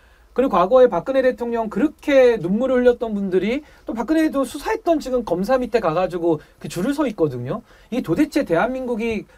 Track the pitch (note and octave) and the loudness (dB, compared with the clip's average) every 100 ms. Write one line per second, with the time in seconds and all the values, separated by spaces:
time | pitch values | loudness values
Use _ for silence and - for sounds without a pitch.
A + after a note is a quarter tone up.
0 | _ _ _ - C4+ F3+ F#3+ B3+ B3 E3+ | _ _ _ -2 2 2 4 6 4 2
1 | G#3+ C4+ B3+ A#3 A#3+ A#3 A3 G3+ D4+ - | -2 0 2 0 -4 -4 -4 -2 -2 -2
2 | - C4+ B3 A3+ E3 G#3 C4 B3 B3 A#3+ | 2 6 6 4 0 0 0 2 2 2
3 | A3+ G3+ G3 F3+ G3+ C#4 - - - A3+ | -2 -4 -2 0 0 -4 -8 -16 -10 -6
4 | A#3+ D#4+ D#4 C#4 C4 D4 - A4 F4 D#4 | 0 0 2 0 -4 -6 -4 -2 0 0
5 | C4 B3 - F3 G3 C4 B3 A3+ F3+ D#3+ | -2 -4 -2 -2 0 0 0 -2 0 0
6 | F3+ F3 E3+ D#3+ - _ D3+ - B3 C#4+ | -2 -2 0 -2 -4 _ -10 -4 -2 -2
7 | C4+ - D#3 B2 B2 G#3 - - - B3 | -2 0 -2 -2 -8 -8 -10 -20 -8 -6
8 | - G#3+ D4+ D4+ - E3 A3+ C4 B3 A3 | -2 0 0 0 0 0 0 -2 -6 -4
9 | A#3 G#3+ - | -4 -6 -8